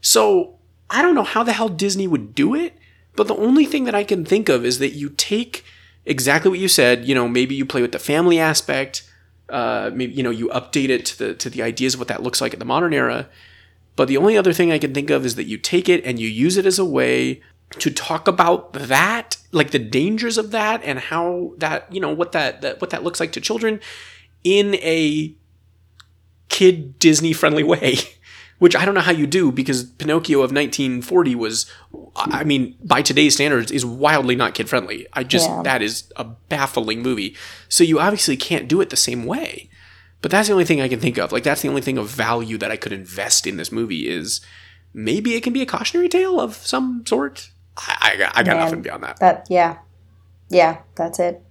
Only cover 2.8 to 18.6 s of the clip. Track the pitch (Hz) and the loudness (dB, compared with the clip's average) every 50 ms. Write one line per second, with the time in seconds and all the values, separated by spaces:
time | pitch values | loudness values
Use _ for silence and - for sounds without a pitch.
2.8 | _ _ _ _ _ _ _ - 214 208 214 - 208 233 254 302 302 294 - 294 | _ _ _ _ _ _ _ -2 -2 0 0 0 2 4 6 6 4 4 2 -2
3.8 | 262 247 220 202 202 202 208 180 160 - 185 214 220 - 143 123 117 120 123 120 | -2 0 -2 -2 0 0 -2 -2 0 0 0 2 4 2 2 2 2 0 -2 0
4.8 | 139 135 123 147 143 143 147 - - - 208 214 240 240 - - - - - - | -2 -4 -4 -4 -10 -10 -4 -4 -4 -2 -2 -2 -2 -4 -10 -16 -16 -18 -20 -20
5.8 | - _ _ _ _ - 147 135 127 135 139 160 160 196 185 175 190 185 - - | -20 _ _ _ _ -4 -4 0 2 2 2 4 4 2 0 2 0 2 4 4
6.8 | 135 123 123 117 117 123 139 131 120 120 120 123 127 131 139 139 135 131 - 135 | 6 4 4 2 2 0 0 0 2 2 2 0 0 0 -2 -4 -4 -4 -2 -2
7.8 | 120 120 - - - - 143 156 170 180 170 165 160 156 151 - - - 143 135 | -2 -2 -2 -6 -4 -2 0 2 4 4 4 4 4 2 2 0 -2 -2 -2 -2
8.8 | 139 135 - - - _ _ _ _ _ _ _ _ _ 123 131 120 117 117 110 | -2 -4 -8 -14 -14 _ _ _ _ _ _ _ _ _ -6 -4 -4 -2 -4 -4
9.8 | 104 113 - 127 127 123 - 135 127 123 120 113 117 117 - 123 - - - 147 | -4 -6 -4 -4 -6 -6 -4 -4 -2 -2 -2 -2 -4 -4 -4 -4 -6 -2 -2 0
10.8 | 135 135 131 113 - - - - 113 107 87 - - 131 113 123 117 117 117 120 | 2 2 0 0 -2 -6 -8 -6 -6 -6 -6 -6 -8 -10 -6 -4 -4 -4 -2 -2
11.8 | 127 131 127 127 123 - - - - 127 123 - 127 123 - 87 110 120 127 147 | -2 -2 -2 -2 -4 -6 -6 -6 -6 -4 -4 -2 -2 -2 -4 -6 -4 -2 0 0
12.8 | 175 175 156 139 127 123 120 123 123 - _ - - - - - _ _ _ _ | 2 2 0 0 0 0 -2 -4 -6 -10 _ -20 -20 -20 -20 -20 _ _ _ _
13.8 | _ _ _ - 135 131 135 135 160 208 226 208 190 190 175 175 180 170 160 151 | _ _ _ 0 0 2 2 4 4 4 4 6 4 2 2 4 2 2 2 2
14.8 | 147 143 131 143 143 147 151 139 131 127 113 123 - 113 107 107 - - - 175 | 0 -2 -2 -4 -2 0 0 0 0 -2 -4 -4 -6 -8 -8 -8 -6 0 0 0
15.8 | 180 - 180 165 - 127 127 117 113 113 110 110 131 165 180 196 190 196 185 190 | 4 4 2 2 2 -2 -6 -4 -4 -6 -2 2 2 2 2 2 2 2 2 2
16.8 | 190 180 143 135 127 123 127 127 127 131 131 131 - _ _ _ _ _ - - | 0 0 0 0 2 2 2 0 0 -2 -4 -6 -12 _ _ _ _ _ -12 -4
17.8 | - 156 139 - - - 165 160 - - 180 180 175 170 175 180 | -4 -2 -2 -2 -6 -4 -6 -2 0 0 2 4 4 4 4 2